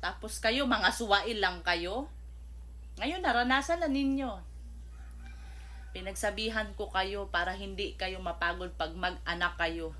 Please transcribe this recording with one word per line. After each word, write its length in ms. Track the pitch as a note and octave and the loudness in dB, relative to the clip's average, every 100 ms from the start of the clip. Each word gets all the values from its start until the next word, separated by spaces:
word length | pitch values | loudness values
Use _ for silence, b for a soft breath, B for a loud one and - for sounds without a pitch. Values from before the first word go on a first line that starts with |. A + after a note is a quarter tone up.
Tapos 400 | F3 - A3 - | -4 -4 -6 0
kayo, 240 | A3+ B3 | 2 4
mga 240 | C#4 A3+ F#3 | 4 6 6
suwail 480 | - A3+ G3+ G3+ A3 | 4 6 6 6 2
lang 180 | F#3+ F3+ | 2 2
kayo. 480 | E3+ E3+ F3 G#3+ D4 - - - - - - - - - | 2 2 2 -2 -4 -10 -14 -14 -14 -14 -14 -14 -12 -4
Ngayon, 240 | A#3 F4+ | -2 2
naranasan 640 | F4 A#3+ B3 C4 C#4+ E4+ | 4 4 6 4 4 2
na 80 | E4 | 4
ninyo. 400 | C4+ C#4 C4+ C4 F#3+ - - - - - - - - - B B B B B B | 4 4 2 0 -4 -10 -14 -12 -12 -14 -14 -14 -12 -12 B B B B B B
Pinagsabihan 800 | F#3 F#3 F#3+ G#3 G3+ A3 A3 G#3 | -8 -6 0 0 2 0 0 -2
ko 160 | - G3+ | -4 -2
kayo 400 | F#3+ F#3+ G3+ G3 | 2 2 0 0
para 240 | F3 F3 | 2 2
hindi 400 | F#3+ G3 F#3+ G3+ | -2 -6 -4 -4
kayo 240 | - F#3 F#3 | -2 -4 -2
mapagod 560 | F#3 E3 F3 F3 F3+ - | -4 0 0 0 -4 -2
pag 160 | D#3+ | -4
mag-anak 640 | E3+ F3+ F3+ - F3 F3 - | 0 -2 -2 -4 0 0 2
kayo. 360 | E3 E3 D#3+ | 0 0 -6